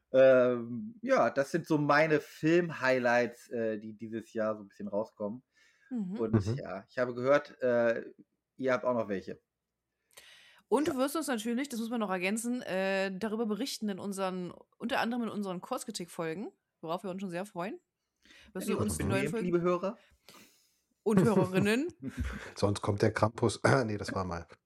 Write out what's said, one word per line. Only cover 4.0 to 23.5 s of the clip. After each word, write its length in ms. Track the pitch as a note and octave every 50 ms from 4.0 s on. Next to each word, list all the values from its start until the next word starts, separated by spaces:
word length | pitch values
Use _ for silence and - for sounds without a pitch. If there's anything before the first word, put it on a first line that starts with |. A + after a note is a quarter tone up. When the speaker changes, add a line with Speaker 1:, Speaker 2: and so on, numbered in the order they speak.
| A2+ A2 A2 A2+ G#2+ - -
Speaker 1:
Jahr 220 | A2 G#2+ G#2+ G#2+ G#2+
so 60 | G#2
ein 60 | G2+
bisschen 180 | _ - G2+ G#2
rauskommen. 540 | G2+ G2+ A2 G#2+ _ - G#2+ G2+ A2 B2+ - _ _ _ _ _ _ _ _ -
Speaker 2:
Mhm. 260 | C4 A#3 G3+ F3+ F#3+ A3+
Speaker 1:
Und 160 | A2+ A2 A2
Speaker 3:
Mhm. 260 | G#2+ F#2 G#2 A#2+ C#3+
Speaker 1:
ja, 260 | F2 E2+ F2+ G2 G2+ _
ich 80 | - -
habe 160 | B2+ B2 A#2+
gehört, 460 | B2 B2 C3+ C#3+ D3 - - - -
äh, 440 | C3 B2+ A#2+ A#2+ A#2 A#2 A#2 - - - - - - _ _ _ _ _ _ -
ihr 160 | C3+ C3 B2+
habt 120 | B2 -
auch 100 | B2 B2
noch 140 | A#2 A2 G2+
welche. 320 | G2+ F#2 - - - - _ _ _ _ _ _ _ _ _ _ _ _ _ _ - - - - - - - - _ _ _ -
Speaker 2:
Und 200 | G#3 C4+ D4+ E4+
du 40 |
Speaker 3:
Ja. 60 | D4+ B3+
Speaker 2:
wirst 180 | C4 C#4+ D4
uns 120 | E4 D4 C#4+
natürlich, 420 | B3+ A3 G#3 A#3 A#3 A#3 C#4+ C#4+
das 100 | B3 A3
muss 100 | A#3 A3+
man 100 | B3 A#3
noch 120 | G#3+ F#3
ergänzen, 500 | F#3+ F#3 F3 F#3+ G#3 A#3 A3+ A#3+ B3 B3
äh, 500 | - - F3 F#3+ F#3+ F#3+ F#3+ F#3+ F#3+ G3 G3 F3+
darüber 280 | A3 A3 G#3 A3 A#3+
berichten 440 | G#3+ G#3+ F#3+ C4 C#4 - - A3 G#3
in 100 | G3 F3
unseren, 520 | - G3+ G3 F#3 G3 F#3 F3+ F#3 F3+ E3+ - - - _ _ -
unter 220 | - A#3+ C4+ -
anderem 240 | D3 A3+ A#3+ B3 A#3
in 60 | G#3+
unseren 320 | - G#3 G3+ F#3+ F3+ F3
Kurzkritik-Folgen, 880 | - - B3+ C#4 - - G#3 - F3+ - - - E3+ D#3+ D#3+ F3 A3+ F#4 - _ _ _ _ _
worauf 220 | - D#3+ E3 F#3+ -
wir 60 | G3
uns 120 | F3 G3
schon 100 | G3+ F#3+
sehr 140 | E3+ F3 G3
freuen. 340 | G#3 - F3 E3+ G#3 D#4+ F4 _ _ _ _ _ _ _ _ _ _ - - - - -
Wirst 140 | F#3 - G#3
Speaker 1:
Wenn 20 |
Speaker 2:
du 60 | G3
Speaker 1:
ihr 40 | -
Speaker 2:
uns 100 | - G#3+
Speaker 1:
uns 100 | - -
Speaker 2:
die 80 | - -
neuen 200 | - F#3+ G3 -
Speaker 1:
benehmt, 20 |
Speaker 2:
Folgen 160 | E3+ A3+ F3+
Speaker 1:
liebe 160 | F3+ E3+ F3
Hörer. 420 | E3+ F3+ F3+ F3 F#3 F#3+ A#3+ - _ _ _ _ _ _ - - - _ _ _ _ _ _ _ _ _ _ _ -
Speaker 2:
Und 200 | G3 A3 F#3+ E3+
Hörerinnen. 680 | - - F#3 F#3 F#3 F#3 F#3+ G3 G3+ A3 B3 D4+ F4+ - -
Speaker 3:
<laughs> 540 | C4+ C4 - - - - - - - - - -
Sonst 240 | - G2+ G2+ -
kommt 200 | - - G2+ G2+
der 100 | - G#2+ -
Krampus. 480 | - - A2 - - - A2+